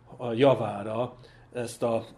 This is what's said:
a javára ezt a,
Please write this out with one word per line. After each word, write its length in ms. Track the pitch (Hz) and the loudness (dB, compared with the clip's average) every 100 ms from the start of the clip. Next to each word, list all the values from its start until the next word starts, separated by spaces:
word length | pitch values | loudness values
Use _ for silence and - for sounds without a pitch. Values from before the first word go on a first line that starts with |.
| - - | -20 -12
a 160 | 120 | -6
javára 840 | 113 135 127 107 104 107 110 123 - - - - | 4 6 6 0 -6 -6 -4 -4 -8 -20 -20 -14
ezt 300 | 123 117 - | -10 -8 -4
a, 220 | 120 113 113 | -2 0 -4